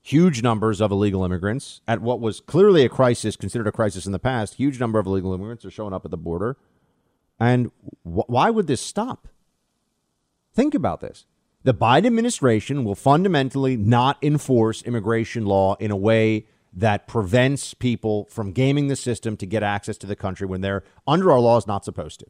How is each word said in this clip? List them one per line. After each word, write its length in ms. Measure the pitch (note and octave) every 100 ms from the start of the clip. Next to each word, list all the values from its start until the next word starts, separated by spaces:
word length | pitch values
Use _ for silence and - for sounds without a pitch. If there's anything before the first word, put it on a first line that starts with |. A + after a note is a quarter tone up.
huge 400 | - D3 F3+ B2+
numbers 380 | A#2+ A2 A2 G2+
of 120 | G#2+
illegal 340 | G2 G#2 F#2+ F#2
immigrants 560 | F2+ G2 B2 - - -
at 140 | A2+
what 200 | A2+ B2
was 180 | A2+ G2
clearly 440 | - D3+ G#3 F3
a 60 | A#2+
crisis, 460 | - B2+ A#2+ A2 -
considered 320 | G2 A#2+ G#2
a 40 |
crisis 340 | - G#2+ F#2+ G2
in 60 |
the 40 | F#2+
past, 380 | B2+ B2+ G#2 -
huge 240 | C#3 B2+
number 180 | B2 A2
of 80 | F#2
illegal 280 | F#2+ F#2
immigrants 320 | F#2 G#2 A#2 G2
are 40 |
showing 240 | - G#2+
up 120 | F#2 -
at 40 |
the 80 | F2
border. 400 | E2+ E2+ G#2+ C#3 _ _ _ _ _ _ _ _
And 300 | A#2 B2 A#2+ _ - -
wh-, 240 | - E2+ -
why 220 | B2 F#3+
would 160 | A3 D#3+
this 160 | B2
stop? 460 | - - B3 G#3+ - _ _ _ _ _ _ _ _ _ _ _ _
Think 200 | - D4
about 280 | C#4+ A#2 D#2
this. 240 | - - _ _ _ _
The 100 | B2+
Biden 340 | A#2 A2+ C3+ A3+
administration 760 | A3+ A#3+ - C3 A2 - C#3+
will 120 | A2 G2
fundamentally 800 | C3+ D3+ G3 D#3+ C#3 C#3 C3+ B2+
not 420 | G#2 A#2+ B2+ C#3+
enforce 580 | D3 D3 - B2 A2 A2
immigration 640 | - A#2+ G2+ A2+ A2+ A#2+ G2+
law 300 | G2 F#2+ G2
in 160 | G#2+
a 60 | G2+
way 500 | G#2 A2+ A2 G#2+ - _ _
that 340 | F2+ G#2+ G#2 -
prevents 680 | A#2+ F#2+ B2 B2+ C#3 -
people 520 | - B2 A#2 A2 G#2 G2
from 200 | - G2
gaming 360 | A2+ C3+ C#3+ C#3+
the 80 | C3
system 400 | - A2+ - G#2
to 80 | F#2+
get 160 | G#2+
access 340 | G#2 G2+ - G#2
to 100 | G2
the 80 | G#2
country 320 | F#2+ F#2 G2
when 140 | F#2
they're, 220 | G2 G2 - _ -
under 260 | D#3 F#3+
our 80 | C3
laws, 280 | A#2+ A#2 G#2+
not 160 | G2+
supposed 360 | - F#2+ D#2
to. 40 | -